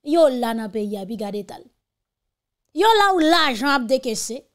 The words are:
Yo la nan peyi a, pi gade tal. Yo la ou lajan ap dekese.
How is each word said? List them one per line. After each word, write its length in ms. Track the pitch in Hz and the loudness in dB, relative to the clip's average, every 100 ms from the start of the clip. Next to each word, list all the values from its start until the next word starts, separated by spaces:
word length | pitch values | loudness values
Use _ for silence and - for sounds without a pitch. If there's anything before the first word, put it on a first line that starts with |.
Yo 260 | 294 339 311 | 0 2 2
la 240 | 254 233 | 2 -4
nan 160 | 226 220 | -4 -6
peyi 260 | 220 208 202 | -6 -6 -8
a, 80 | 190 | -10
pi 100 | 220 | -10
gade 280 | 202 208 196 | -8 -10 -12
tal. 160 | - - _ _ _ _ _ _ _ _ _ _ | -18 -20 _ _ _ _ _ _ _ _ _ _
Yo 160 | 294 427 440 | 0 4 4
la 140 | 403 | 4
ou 80 | 381 | 2
lajan 480 | 311 339 302 226 285 | 4 4 2 0 0
ap 160 | 277 226 | 0 0
dekese. 540 | 262 262 214 - 240 _ | -2 -2 -6 -8 -10 _